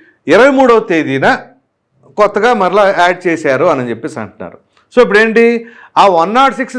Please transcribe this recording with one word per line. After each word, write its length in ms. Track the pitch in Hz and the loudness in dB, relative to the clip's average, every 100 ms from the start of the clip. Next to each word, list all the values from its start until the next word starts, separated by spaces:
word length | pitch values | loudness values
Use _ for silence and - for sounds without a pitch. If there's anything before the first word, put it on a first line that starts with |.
| _ _ - | _ _ 0
ఇరవై 180 | 175 269 269 | 2 4 4
మూడవ 220 | 262 226 220 | 2 2 0
తేదీన 360 | 165 135 135 185 254 - _ _ _ _ _ _ - | -4 -2 -2 -2 -2 -8 _ _ _ _ _ _ -2
కొత్తగా 320 | 208 208 233 226 | -2 0 0 0
మరలా 240 | 180 196 196 156 | 0 2 0 2
యాడ్ 220 | 175 180 180 | 0 0 -4
చేశారు 400 | 160 151 131 175 | -4 -2 0 0
అని 160 | 143 123 | -2 -4
చెప్పేసి 260 | 113 147 117 | -8 -10 -12
అంటున్నారు. 360 | 101 - 87 - _ _ _ | -14 -14 -18 -18 _ _ _
So 60 | 247 | -2
ఇప్పుడు 140 | 220 202 | 2 2
ఏంటి, 220 | 226 220 233 233 233 - - - | 2 2 2 0 -6 -20 -6 0
ఆ 20 | 196 170 | 2 2
వన్ 160 | 170 233 | 0 0
నాట్ 180 | 269 185 | 0 -2
సిక్స్ 200 | 254 | -8